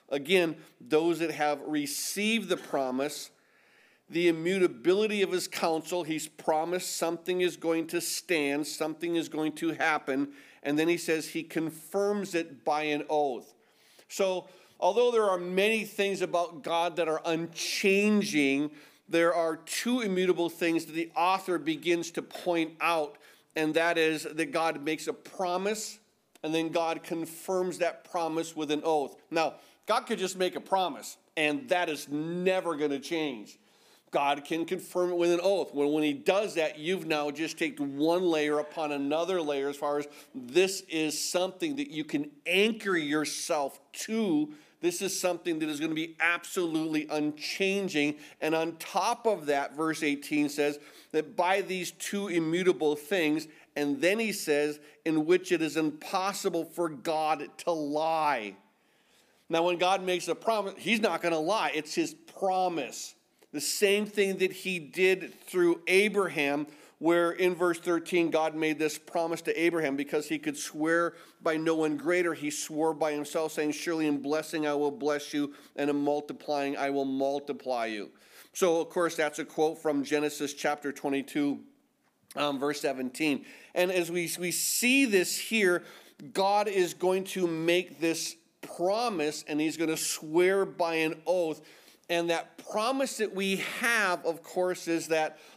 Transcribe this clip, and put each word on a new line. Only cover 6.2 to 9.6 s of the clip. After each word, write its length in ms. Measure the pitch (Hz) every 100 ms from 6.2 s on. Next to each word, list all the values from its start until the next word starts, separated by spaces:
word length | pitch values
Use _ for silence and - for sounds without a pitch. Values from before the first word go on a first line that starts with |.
| -
promised 680 | - - 156 165 180 180 -
something 460 | 170 170 175 180
is 160 | 180 -
going 300 | 160 165 160
to 120 | 175
stand, 680 | - - - 170 143 143 147
something 500 | - 156 156 170 170
is 120 | 156
going 240 | 151 156
to 160 | 151